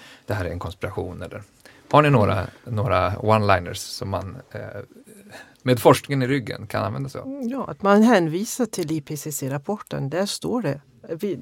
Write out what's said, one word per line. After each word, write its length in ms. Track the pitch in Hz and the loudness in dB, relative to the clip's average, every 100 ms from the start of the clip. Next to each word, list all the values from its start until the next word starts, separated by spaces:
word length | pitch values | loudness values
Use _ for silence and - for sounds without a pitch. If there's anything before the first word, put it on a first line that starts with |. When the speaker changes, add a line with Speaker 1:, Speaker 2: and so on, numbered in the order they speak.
| - - - | -20 -16 -6
Speaker 1:
det 80 | |
här 100 | 104 | -4
är 60 | 87 | -4
en 80 | 90 | -6
konspiration, 640 | 90 - - - 90 87 | -8 -8 -8 -6 -8 -10
eller 200 | 87 101 104 _ - - _ | -12 -14 -18 _ -20 -20 _
har 120 | 139 | 4
ni 80 | 151 | 6
några, 360 | 131 98 101 92 - | 6 4 2 -4 -10
några 520 | - 107 101 92 90 95 | -8 -4 0 2 2 0
one-liners 560 | 107 110 101 95 87 | 2 4 4 2 0
som 360 | - - - 98 | -10 -12 -10 -6
man, 260 | 95 95 - - | -6 -6 -12 -14
eh, 100 | 110 104 101 - - - - - - - _ | -14 -12 -14 -16 -20 -20 -20 -20 -20 -20 _
med 180 | 131 123 | 0 6
forskningen 420 | 165 135 - 139 | 6 6 4 -2
i 40 | 123 | 0
ryggen 400 | 139 107 - 104 | -2 -4 -10 -6
kan 180 | 107 | -4
använda 240 | 104 127 139 | -2 -4 -8
sig 120 | - | -10
av? 220 | 262 277 | -10 -8
Speaker 2:
Ja, 220 | 233 262 196 | -8 -6 -8
att 140 | 156 | -2
man 200 | 196 202 | 4 8
hänvisar 640 | 220 220 165 165 226 - 226 | 8 6 4 -2 -4 -4 -4
till 260 | - 160 | -4 -4
I 80 | 160 | -4
P 160 | 143 151 | -6 -8
C 160 | 156 | -8
C-rapporten. 800 | 143 135 139 139 208 - 147 139 | -6 -6 -6 -4 -8 -6 -6 -4
Där 160 | 160 202 | -2 -2
står 360 | - - 233 | -4 -4 -2
det. 180 | 180 139 - _ - 165 | -2 -4 -10 _ -12 -6
Vi, 140 | 208 165 | -4 -6